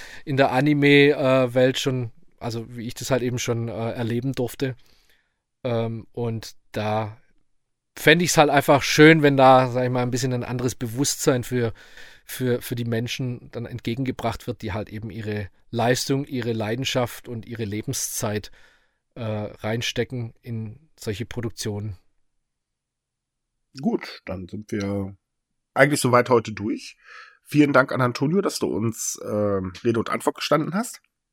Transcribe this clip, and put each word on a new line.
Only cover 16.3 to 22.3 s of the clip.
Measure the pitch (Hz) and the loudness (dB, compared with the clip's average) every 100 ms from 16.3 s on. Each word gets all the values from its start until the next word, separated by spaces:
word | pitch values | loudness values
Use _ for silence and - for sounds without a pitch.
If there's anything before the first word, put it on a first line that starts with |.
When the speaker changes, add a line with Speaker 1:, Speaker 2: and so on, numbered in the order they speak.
| 127 117 | -6 -4
Speaker 1:
Leidenschaft | 110 104 123 131 131 120 - - | -4 -4 -4 -4 -2 -4 -6 -14
und | 117 107 | -14 -12
ihre | 117 | -8
Lebenszeit, | 107 107 123 - - - 110 104 - - - _ _ _ _ - | -6 -6 -6 -6 -6 -6 -4 -4 -8 -16 -20 _ _ _ _ -10
äh, | |
reinstecken | 110 107 107 - 107 120 117 - 113 127 117 - | -6 -6 -8 -8 -6 -4 -4 -4 -4 -6 -10 -12
in | - 113 110 117 _ _ | -10 -10 -10 -14 _ _
solche | 117 101 - | -8 -8 -8
Produktionen. | - 113 - 113 101 107 92 _ _ _ | -8 -8 -6 -6 -6 -8 -12 _ _ _